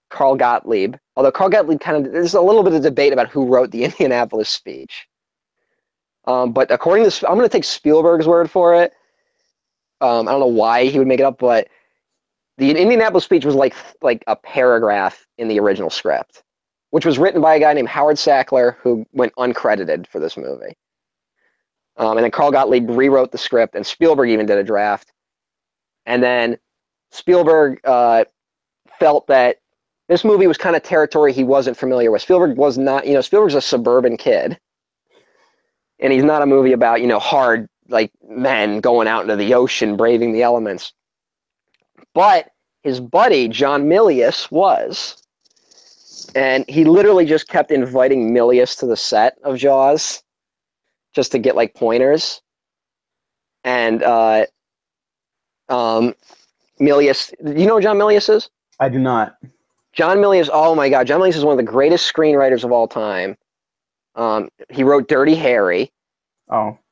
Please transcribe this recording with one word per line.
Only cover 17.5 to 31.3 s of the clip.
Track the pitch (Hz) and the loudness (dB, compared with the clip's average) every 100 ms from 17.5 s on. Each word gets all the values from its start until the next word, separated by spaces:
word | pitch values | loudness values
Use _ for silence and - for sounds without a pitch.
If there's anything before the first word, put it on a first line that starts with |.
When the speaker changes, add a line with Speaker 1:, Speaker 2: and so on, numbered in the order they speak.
| 156 | 2
Speaker 1:
a | |
guy | 151 | 2
named | 147 113 | 0 -2
Howard | 151 147 151 | -2 -2 0
Sackler, | - 139 131 131 123 120 | 0 0 0 0 0 -2
who | 127 117 113 | -4 -4 -6
went | 135 123 - | -4 -4 -4
uncredited | 127 117 117 107 85 78 - | -6 -4 -2 -2 -4 -6 -8
for | - | -8
this | 80 - | -8 -10
movie. | 65 64 50 - _ _ _ _ _ _ _ _ _ _ _ - | -12 -12 -14 -20 _ _ _ _ _ _ _ _ _ _ _ -6
Um, | 110 113 | -2 0
and | |
then | 117 | -2
Carl | - 143 | 0 0
Gottlieb | 135 127 127 117 | 0 0 0 -2
rewrote | 120 139 135 123 | 0 2 2 0
the | 117 | -4
script, | - 120 113 - | -4 -2 -2 -4
and | 101 | -10
Spielberg | - 165 147 120 | -2 0 2 2
even | 110 107 | 0 0
did | 101 | -2
a | |
draft. | 101 104 104 101 _ _ _ _ _ _ _ _ _ _ - | -2 -2 -2 -4 _ _ _ _ _ _ _ _ _ _ -6
And | 123 | -2
then | 123 123 117 117 _ _ _ _ _ | 0 0 -2 -6 _ _ _ _ _
Spielberg, | - - 180 165 160 147 131 135 | -10 0 2 4 4 2 -2 -2
uh, | 123 120 113 110 _ _ _ _ _ _ - | 0 2 2 0 _ _ _ _ _ _ -2
felt | 160 147 - | 0 0 0
that | 135 123 - _ _ _ _ - | 2 2 -2 _ _ _ _ -4
this | 175 220 | 0 2
movie | 202 185 | 2 2
was | 151 | 0
kinda | 190 165 | -2 -4
territory | - 160 151 156 147 | -2 -2 0 2 0